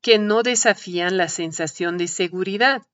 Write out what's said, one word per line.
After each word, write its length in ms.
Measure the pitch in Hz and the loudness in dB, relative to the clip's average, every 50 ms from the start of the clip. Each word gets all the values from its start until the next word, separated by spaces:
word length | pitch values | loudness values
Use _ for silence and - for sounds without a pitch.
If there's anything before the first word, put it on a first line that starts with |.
que 160 | - 240 226 | 6 6 4
no 240 | 214 208 208 208 226 | 4 6 2 2 2
desafían 760 | 226 247 247 220 - 233 196 - - 190 175 175 175 180 190 | 2 2 0 2 2 2 2 0 -4 -8 -4 -2 -2 0 0
la 120 | 185 175 160 | 0 0 0
sensación 680 | - - 170 165 156 - 165 156 - - 175 175 175 175 | -2 -6 -6 -8 -4 -6 -6 -6 -4 -4 -4 -4 -2 -2
de 80 | 170 | -4
seguridad. 720 | 170 - - 185 175 180 185 190 196 196 208 240 269 277 269 _ _ | -4 -2 -4 -4 -4 -2 -4 -4 -4 -2 0 2 2 0 -2 _ _